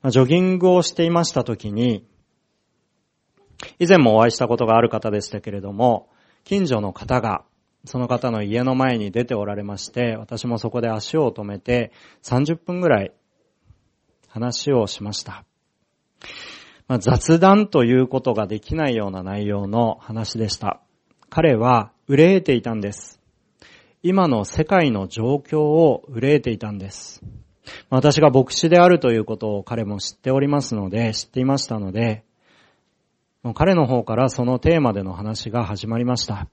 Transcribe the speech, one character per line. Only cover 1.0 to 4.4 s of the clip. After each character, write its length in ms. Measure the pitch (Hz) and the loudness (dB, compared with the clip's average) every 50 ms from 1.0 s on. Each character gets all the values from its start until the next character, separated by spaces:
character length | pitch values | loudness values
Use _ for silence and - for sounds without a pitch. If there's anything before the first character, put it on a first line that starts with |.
| 170 | -2
い 60 | 165 | 0
ま 140 | 170 170 170 | 2 0 0
し 80 | 165 - | 0 -2
た 120 | - 120 | -4 -4
時 280 | - 117 98 - 107 101 | -4 -6 -8 -8 -8 -4
に、 340 | 107 120 123 113 98 - _ _ _ _ _ _ _ _ _ _ _ _ _ _ _ _ _ _ _ _ _ _ _ _ _ _ _ _ _ _ _ - - - _ | -2 0 0 0 -2 -6 _ _ _ _ _ _ _ _ _ _ _ _ _ _ _ _ _ _ _ _ _ _ _ _ _ _ _ _ _ _ _ -20 -20 -6 _
以 80 | 175 | 2
前 120 | 170 196 175 | 4 6 6
も 180 | 143 117 107 | 6 6 6
お 60 | 110 113 | 6 4
会 60 | 120 | 4
い 20 | |
し 80 | 113 | 2
た 100 | - | 0